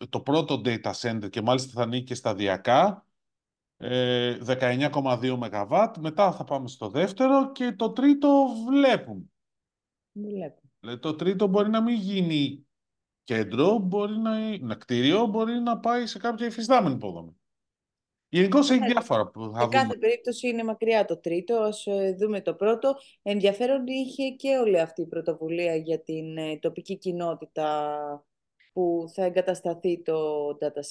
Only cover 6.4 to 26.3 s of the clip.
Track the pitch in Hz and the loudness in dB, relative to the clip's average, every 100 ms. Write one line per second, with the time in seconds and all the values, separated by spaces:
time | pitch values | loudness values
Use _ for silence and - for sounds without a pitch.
6.4 | 151 139 123 - 107 120 196 190 262 277 | -4 -6 -6 -8 -4 -2 0 2 4 4
7.4 | 269 - 247 185 226 226 285 285 285 277 | 2 -2 -6 -2 -4 2 4 6 6 6
8.4 | 262 226 233 277 277 202 - 98 - _ | 4 0 0 4 4 4 -2 -14 -16 _
9.4 | _ _ _ _ _ _ _ 208 208 202 | _ _ _ _ _ _ _ -10 -8 -8
10.4 | 156 - _ _ 110 123 160 156 170 190 | -10 -14 _ _ -12 -8 -6 -2 -2 2
11.4 | 208 202 208 220 226 233 190 196 175 151 | 2 2 2 2 2 0 -2 0 2 2
12.4 | 139 - _ _ _ _ _ _ - 113 | 0 -4 _ _ _ _ _ _ -2 -2
13.4 | 95 113 170 226 185 202 208 214 220 220 | 0 2 4 4 0 -2 -2 -2 -2 -2
14.4 | 220 208 120 104 - 120 131 196 233 214 | -4 -6 -6 -8 -2 0 4 4 2 0
15.4 | 220 240 240 226 233 240 226 202 233 226 | -2 -2 -2 -2 0 -2 -4 -6 -6 -4
16.4 | 233 226 226 254 175 120 101 85 82 - | -6 -4 4 4 4 0 -6 -10 -14 -20
17.4 | _ _ _ _ _ _ _ _ _ 170 | _ _ _ _ _ _ _ _ _ 2
18.4 | 190 277 277 254 226 240 226 117 104 107 | 6 6 6 4 4 2 2 0 0 -6
19.4 | 110 110 120 269 240 - 220 240 - 233 | -6 0 2 4 2 0 0 0 -4 -4
20.4 | 247 226 226 214 220 220 196 165 170 175 | -2 -2 -4 -2 2 4 2 -2 -4 -4
21.4 | 175 233 214 208 - 196 190 185 214 202 | 0 0 0 -4 -4 -2 -2 0 -2 -2
22.4 | 190 165 202 226 269 277 - _ 202 208 | -4 0 0 2 0 -2 -8 _ -4 2
23.4 | 196 196 247 269 247 262 262 - 269 262 | 2 2 0 0 -2 -4 -4 -4 -6 -4
24.4 | 269 269 226 180 160 - 160 165 170 156 | 0 2 4 2 0 -4 -8 -6 -4 -4
25.4 | 160 170 170 160 156 160 - 160 160 | -4 -2 -2 -2 -2 -4 -4 -8 -8